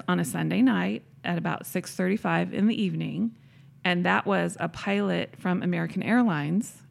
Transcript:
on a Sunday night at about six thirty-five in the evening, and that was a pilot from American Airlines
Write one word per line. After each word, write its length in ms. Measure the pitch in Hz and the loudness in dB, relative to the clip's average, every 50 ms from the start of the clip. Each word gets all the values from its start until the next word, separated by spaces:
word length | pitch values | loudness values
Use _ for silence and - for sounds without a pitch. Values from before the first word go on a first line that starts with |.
| - - | 0 0
on 120 | 180 175 | 0 2
a 60 | 170 | 0
Sunday 360 | - - 170 160 160 170 196 | 0 -2 -2 0 2 4 4
night 420 | 254 262 214 185 180 190 214 226 - - - - - | 4 4 4 4 0 0 -2 -4 -8 -14 -16 -8 -4
at 140 | 175 175 170 | -4 -2 -2
about 280 | 165 170 - - - | -2 -2 -4 -4 -6
six 280 | - - 185 170 - - | -6 -6 -6 -6 -6 -4
thirty-five 580 | - 185 185 202 220 - 180 165 170 175 180 - | -2 0 0 0 0 0 0 0 0 0 0 0
in 140 | - 196 226 | 2 2 2
the 140 | 226 - | 2 2
evening, 540 | 208 180 160 160 160 156 - 165 220 226 - - - - - - - - - - - | 0 -2 -2 -2 -4 -4 -4 -2 -4 -4 -4 -8 -20 -20 -20 -20 -20 -20 -10 -4 -2
and 180 | 185 175 175 175 | 0 2 2 2
that 200 | 180 190 - - | 2 2 2 2
was 320 | 196 196 180 170 175 190 - | 2 0 0 0 0 -2 -4
a 80 | 170 165 | -6 -6
pilot 680 | - - - 202 202 202 202 190 175 170 - - - - | -6 -6 -4 -2 0 0 0 0 0 -2 -2 -4 -8 -6
from 240 | - 123 123 - | -2 -2 -2 0
American 400 | - 180 175 170 165 160 - 190 - | 0 -2 -2 -2 -2 -4 -4 -4 0
Airlines 800 | 123 220 247 247 220 165 147 143 147 175 202 254 - - - - - | 2 2 4 4 4 2 0 0 0 0 0 -2 -2 -8 -18 -20 -20